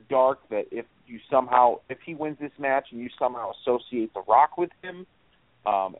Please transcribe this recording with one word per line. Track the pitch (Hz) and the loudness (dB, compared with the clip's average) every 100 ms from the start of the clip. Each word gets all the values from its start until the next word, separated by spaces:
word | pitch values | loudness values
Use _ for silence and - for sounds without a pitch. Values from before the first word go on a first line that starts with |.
| 110 | -2
dark | 131 131 135 - | 2 4 2 -4
that | 107 - | -6 -6
if | 117 117 _ _ | -8 -12 _ _
you | - - | -18 0
somehow, | 135 127 123 123 - - | 0 4 4 4 2 -10
if | 131 - | -14 -12
he | |
wins | 151 151 147 | -8 -8 -8
this | 147 - | -12 -6
match | 139 135 135 | -2 -2 -4
and | 117 | -14
you | 123 - | -12 -4
somehow | 127 117 104 - | -4 -4 -10 -6
associate | 131 123 - 123 110 | -2 -2 -2 -6 -6
The | 98 95 | -6 2
Rock | 117 151 - | 4 4 0
with | 175 _ | -6 _
him, | 185 180 185 _ _ _ _ _ 104 | -16 -16 -20 _ _ _ _ _ -4
um, | 98 95 - | -2 -2 -8